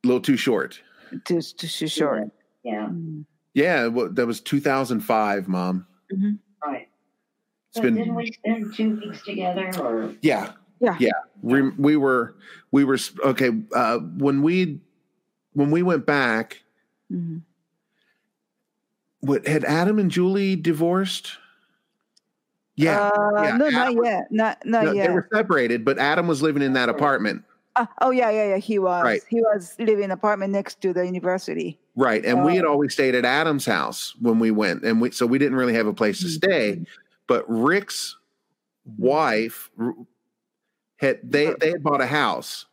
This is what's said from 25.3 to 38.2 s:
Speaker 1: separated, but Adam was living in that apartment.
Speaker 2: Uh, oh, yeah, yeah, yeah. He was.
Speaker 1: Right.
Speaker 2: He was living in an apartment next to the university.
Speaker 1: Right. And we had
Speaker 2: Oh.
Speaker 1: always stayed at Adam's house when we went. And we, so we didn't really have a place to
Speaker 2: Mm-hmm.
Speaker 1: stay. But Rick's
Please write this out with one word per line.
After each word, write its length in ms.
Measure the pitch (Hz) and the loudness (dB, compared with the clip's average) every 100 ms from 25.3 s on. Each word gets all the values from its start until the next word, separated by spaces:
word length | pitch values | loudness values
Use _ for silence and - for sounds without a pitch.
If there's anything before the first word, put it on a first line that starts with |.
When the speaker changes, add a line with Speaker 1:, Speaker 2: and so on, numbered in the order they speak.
Speaker 1:
separated, 500 | 214 190 156 120 117 | -2 2 2 2 2
but 140 | 113 135 | 0 2
Adam 280 | 143 160 175 | 2 2 0
was 140 | 147 | 2
living 220 | 156 143 | 2 2
in 100 | 139 | 2
that 140 | 131 123 | 2 2
apartment. 560 | 117 147 135 107 - - _ _ - | 2 2 2 0 -4 -10 _ _ -2
Speaker 2:
Uh, 100 | 233 - | -2 0
oh, 100 | 262 | 2
yeah, 200 | 254 233 | 4 2
yeah, 180 | 214 208 | 2 2
yeah. 80 | 196 | 0
He 220 | 208 208 | 0 0
was. 240 | 185 180 | 2 2
Speaker 1:
Right. 180 | 143 107 - | 2 0 0
Speaker 2:
He 120 | 233 | 0
was 360 | 226 208 175 - | 2 0 -4 -4
living 200 | 220 208 | 0 2
in 60 | 202 | 0
an 40 | |
apartment 420 | 185 208 208 196 | -2 0 0 -2
next 280 | 196 190 - | -2 -4 -4
to 120 | 190 | -2
the 120 | 180 180 | -2 -2
university. 720 | 185 180 185 - 160 160 - _ | -2 -2 -2 -4 -6 -6 -10 _
Speaker 1:
Right. 300 | - 131 107 | 0 2 2
And 200 | 110 123 | 2 2
we 120 | 147 180 | 4 2
had 80 | |
Speaker 2:
Oh. 60 | 165 | 2
Speaker 1:
always 220 | 143 147 | 2 0
stayed 200 | - 135 | 0 0
at 100 | 127 | 2
Adam's 400 | 123 139 160 143 | 2 0 0 -2
house 500 | 123 95 58 - - - | 0 -2 -2 -6 -12 -2
when 180 | 117 113 | 2 2
we 100 | 113 | 2
went. 320 | 107 104 85 | 2 0 0
And 180 | 117 113 | 0 0
we, 120 | 120 | 0
so 120 | - | 0
we 140 | 120 135 | 0 2
didn't 160 | 143 131 | 2 2
really 180 | 123 | 0
have 120 | 117 107 | 2 0
a 60 | |
place 260 | 98 107 98 | 0 -2 -2
to 60 | 180 | -6
Speaker 2:
Mm-hmm. 240 | 156 185 | -2 0
Speaker 1:
stay. 340 | 170 107 92 82 - _ _ - | 2 0 -4 -10 -16 _ _ -2
But 160 | 120 - | -2 0
Rick's 680 | 113 131 190 196 - - - | 0 2 2 -2 -10 -10 -12